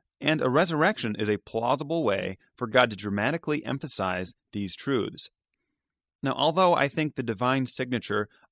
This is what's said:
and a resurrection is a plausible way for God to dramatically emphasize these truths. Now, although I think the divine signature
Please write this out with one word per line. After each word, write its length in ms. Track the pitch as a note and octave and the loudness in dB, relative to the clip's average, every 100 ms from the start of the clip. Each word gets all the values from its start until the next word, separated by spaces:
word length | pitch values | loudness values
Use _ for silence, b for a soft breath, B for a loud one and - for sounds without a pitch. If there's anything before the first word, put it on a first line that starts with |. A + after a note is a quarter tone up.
| _ - | _ -6
and 220 | D3+ D#3 | -2 0
a 80 | B2+ | 2
resurrection 680 | C3+ F3 D#3 F3 G#3+ A2+ G#2 | 2 2 2 2 2 -4 -2
is 120 | G#2+ | 0
a 80 | G#2 | 0
plausible 680 | - A2+ A#2 D3 D3 E3 | -2 -4 0 0 -2 0
way 340 | B2 G2 F#2 F#2+ _ - | 0 0 -4 -8 _ -8
for 120 | A#2 | 2
God 220 | B2+ A#2+ | 4 4
to 60 | G2 | 0
dramatically 680 | G#2 G2+ A#2 E3 - D3+ - | -2 0 0 -2 -2 -4 -4
emphasize 680 | C3+ D3 - F#2+ F#2 F2+ - _ | -6 -4 -2 -2 -2 -6 -10 _
these 240 | G2+ G2 - | -8 -6 -6
truths. 540 | C3+ C3 G2 F#2 - _ _ _ _ _ _ _ _ - | -2 0 -2 -6 -16 _ _ _ _ _ _ _ _ -8
Now, 120 | C#3+ | -4
although 400 | - D3+ D#3+ F3+ | 0 2 4 4
I 140 | F3 C#3 | 4 2
think 280 | - D3+ - | 0 -2 -2
the 80 | |
divine 440 | A#2+ G#2 B2 C3+ B2+ | -4 0 0 2 0
signature 600 | - B2+ A#2+ - G#2 G#2 b b | -2 -2 -4 -2 -2 -2 b b